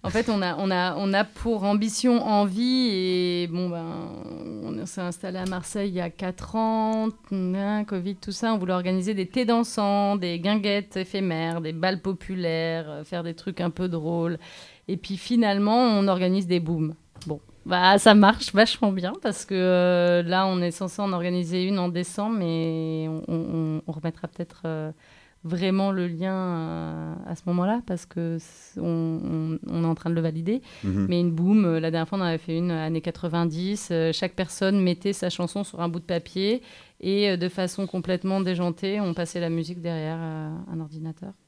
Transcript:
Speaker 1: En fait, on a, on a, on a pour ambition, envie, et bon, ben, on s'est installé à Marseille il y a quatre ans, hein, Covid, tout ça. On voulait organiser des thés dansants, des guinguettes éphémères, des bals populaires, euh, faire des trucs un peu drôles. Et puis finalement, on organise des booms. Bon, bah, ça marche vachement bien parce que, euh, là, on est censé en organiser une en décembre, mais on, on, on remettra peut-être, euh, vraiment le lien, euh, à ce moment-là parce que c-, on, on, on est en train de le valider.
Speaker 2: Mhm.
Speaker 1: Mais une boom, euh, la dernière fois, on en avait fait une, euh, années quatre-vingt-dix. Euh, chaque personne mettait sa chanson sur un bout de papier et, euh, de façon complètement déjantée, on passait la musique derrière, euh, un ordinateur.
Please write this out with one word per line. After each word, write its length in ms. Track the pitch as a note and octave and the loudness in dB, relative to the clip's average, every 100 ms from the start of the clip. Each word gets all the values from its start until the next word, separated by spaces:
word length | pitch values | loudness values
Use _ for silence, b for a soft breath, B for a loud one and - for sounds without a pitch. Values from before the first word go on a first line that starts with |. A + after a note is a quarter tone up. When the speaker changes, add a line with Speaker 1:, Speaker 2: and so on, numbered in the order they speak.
Speaker 1:
En 40 | F#3 | 0
fait, 200 | G3 A#3 | 0 2
on 100 | G#3 | 0
a, 140 | F3+ D#3 | 0 0
on 140 | F#3+ | 0
a, 240 | F#3 F3+ E3 | 2 0 0
on 160 | G3 | 0
a 120 | G3 | 2
pour 400 | G#3 - A#3 A3 | 0 -2 -2 0
ambition, 600 | G3+ G#3 A3 G#3 B3+ A#3+ | 2 2 0 0 4 4
envie, 640 | - G#3 G3+ F#3 B3 B3+ B3 | 4 4 4 2 2 2 2
et 560 | F#3+ F#3 F3+ F3+ F3 F3 | 2 0 2 2 0 -2
bon, 200 | E3+ F3+ | -2 -2
ben, 160 | E3+ E3 E3+ D3+ - - - - - | -4 -6 -8 -10 -12 -12 -12 -10 -10
on 240 | - - F#3 | -8 -6 -8
s'est 140 | - | -6
installé 360 | F3+ F3 F#3+ F#3 | -6 -6 -8 -6
à 80 | F#3 | -4
Marseille 420 | F#3 E3 G#3+ G3+ | -6 -6 -4 -2
il 40 | F3+ | -2
y 40 | |
a 80 | E3+ | -6
quatre 460 | - F#3 F#3 - | -4 -6 -6 -6
ans, 540 | A3 A3 A3 A3 A3 A3 A3 - | -2 0 2 0 0 -2 -4 -6
hein, 520 | G3 F#3 F#3 G3 G#3 | -2 -2 -2 0 -2
Covid, 300 | G#3 G3 F3+ | -2 -4 -4
tout 160 | F#3+ - | -6 -8
ça. 240 | F#3+ A3+ | -2 0
On 40 | A3 | 0
voulait 140 | F3+ | 0
organiser 420 | F3+ F3+ F#3 F#3 | 0 0 0 0
des 120 | G#3 F#3 | -2 -2
thés 180 | B3+ | 0
dansants, 680 | A#3+ A#3 A#3 - G3+ G3+ G3+ | 2 2 2 0 2 2 2
des 240 | G3+ F3 E3+ | 2 -2 -2
guinguettes 580 | F3+ G#3+ G3+ G3+ - F#3+ | 0 2 2 0 -2 -6
éphémères, 640 | F#3 G3 F#3+ D#3+ E3 E3+ | -4 -2 0 0 -2 -2
des 120 | D#3+ | -4
bals 280 | E3 F#3 F#3+ | 0 0 0
populaires, 840 | F#3+ F#3 - F#3 E3+ D#3+ E3 E3 D3+ | -2 -6 -6 -4 -2 0 0 -2 -6
euh, 160 | D3 | -10
faire 200 | D#3 F3 | -8 -6
des 100 | E3 | -6
trucs 260 | E3 - F3 | -8 -8 -2
un 100 | F3 | -4
peu 180 | E3 F#3 | -2 -4
drôles. 500 | E3 D#3 E3+ E3+ E3 B B B B - | -2 -2 0 0 -2 B B B B -6
Et 100 | F#3+ | -6
puis 200 | - G3 | -6 -10
finalement, 680 | - A#3+ A3 G3+ G#3 A#3 B3+ G#3 | 0 4 4 4 4 6 6 4
on 80 | G3 | 4
organise 400 | F3+ F3+ F#3+ F3+ | 4 4 2 2
des 140 | F3+ | 0
booms. 340 | D#3+ E3 D#3 D#3+ _ - - | 2 0 -2 -4 _ -16 -8
Bon, 140 | D3+ - - - | -8 -10 -16 -2
bah, 320 | F3+ F#3 G3+ | 4 8 10
ça 160 | A3+ | 10
marche 400 | G#3 G3+ A3 - | 10 10 8 2
vachement 380 | G3 A3+ - G#3 | 4 4 4 0
bien 200 | F#3+ F3+ E4+ | 0 -4 -4
parce 240 | A3+ - | -4 -4
que, 100 | - | -2
euh, 680 | F#3+ F#3 F3+ F3+ F3+ F3 F3 | 2 4 6 6 4 4 4
là, 240 | F3 F#3 F#3+ | 4 2 2
on 160 | F#3 | 2
est 80 | F3 | 0
censé 320 | E3 F#3+ - | -2 -8 -2
en 100 | G3+ | -2
organiser 520 | F3+ F3 F3+ E3+ F3+ | 0 0 -2 0 0
une 160 | F#3 G3+ | 0 0
en 80 | F3+ | 0
décembre, 480 | F3 F3 - G#3 A3+ | -2 -4 -4 -2 0
mais 680 | F3 E3 D#3+ D#3+ D#3+ D#3+ D#3+ | 0 0 -2 -2 -2 -2 -4
on, 140 | D#3+ - | -6 -4
on, 560 | E3 E3 E3 D#3+ D#3 | -4 -2 -2 -2 -2
on 80 | D#3 | -6
remettra 360 | D#3 E3 E3 E3+ | -6 -6 -6 -12
peut-être, 340 | - F3 - E3 | -10 -12 -8 -8
euh, 260 | D#3 D#3 D#3 b b b b | -6 -8 -12 b b b b
vraiment 480 | E3 F3 F#3+ G3 G3 | -6 -2 2 2 2
le 160 | F#3+ F3 | 0 -2
lien, 260 | E3 F#3+ | -2 -4
euh, 800 | F#3+ F#3 E3+ D#3+ E3 D#3+ D#3+ D#3+ D#3+ - | -2 -2 -4 -4 -6 -6 -6 -8 -10 -10
à 80 | E3+ | -8
ce 60 | F3+ | -2
moment-là 340 | F3 F#3 A#3 A#3 | 0 2 0 -2
parce 200 | F3+ - | -6 -6
que 320 | - E3 E3 | -6 -4 -4
c-, 400 | - - - - | -8 -20 -16 -6
on, 40 | |
on, 760 | E3+ E3 E3 D#3+ - D#3+ D#3+ D#3+ - | -2 0 0 -2 -2 -2 -2 -4 -4
on 140 | E3+ | -2
est 20 | E3 | 0
en 80 | |
train 160 | D#3+ E3+ | 0 -2
de 40 | E3 | 0
le 40 | |
valider. 420 | D#3+ D#3+ E3 B3 B B | 0 -2 -2 -2 B B
Speaker 2:
Mhm. 240 | G3+ F#3+ F#3+ | -2 0 2
Speaker 1:
Mais 120 | F3 | 2
une 100 | F3 | 2
boom, 340 | E3 F3 G#3+ | 2 4 6
euh, 140 | F#3 D#3+ | 4 2
la 120 | D#3+ | 0
dernière 160 | E3 D#3+ | -2 -2
fois, 100 | G3 | -2
on 40 | |
en 20 | |
avait 140 | F3+ E3 | 0 -2
fait 180 | E3+ E3 | -2 -2
une, 160 | F3 | 0
euh, 120 | E3 D#3 | -2 -2
années 140 | D#3+ | -2
quatre-vingt-dix. 880 | E3 - F3 E3+ E3+ D#3 F#3 G#3 - | -4 -6 -2 0 0 -2 -4 -4 -2
Euh, 200 | E3+ D#3+ | 0 0
chaque 220 | D#3 F#3 | 0 -4
personne 460 | - F#3 - F#3+ G3+ | -2 -6 0 2 4
mettait 300 | F#3 F3+ G3+ | 2 2 -2
sa 180 | G3 F3+ | -2 -4
chanson 320 | - F3 G3+ | -4 -4 -4
sur 180 | G3+ - | -8 -4
un 80 | E3+ | -4
bout 120 | E3+ | -4
de 40 | |
papier 560 | E3+ E3+ E3+ F#3+ G3 B3 B B B _ | -4 -4 -4 -2 0 0 B B B _
et, 300 | F#3 G3 G3+ | -2 2 2
euh, 60 | F3+ | 2
de 120 | F3 | -2
façon 380 | F3+ F#3 - G3 | -2 -4 -2 -4
complètement 540 | F#3 F3 F3+ F#3+ G3 | -4 -2 -2 0 0
déjantée, 600 | F3+ F3 F3 E3+ F#3+ G#3 | 0 0 -2 -2 -2 0
on 140 | G3 | -2
passait 240 | E3 E3+ F3 | -2 -4 -4
la 100 | E3+ | -2
musique 320 | E3 D#3+ F3 | -2 -4 -6
derrière, 380 | E3+ E3 D#3 E3 | -6 -4 -4 -4
euh, 320 | E3 D#3 D#3 D#3+ F#3+ | -6 -6 -8 -8 -8
un 80 | E3 | -8
ordinateur. 520 | D#3 D#3 D#3+ D#3+ F3+ G3 | -8 -8 -10 -10 -14 -16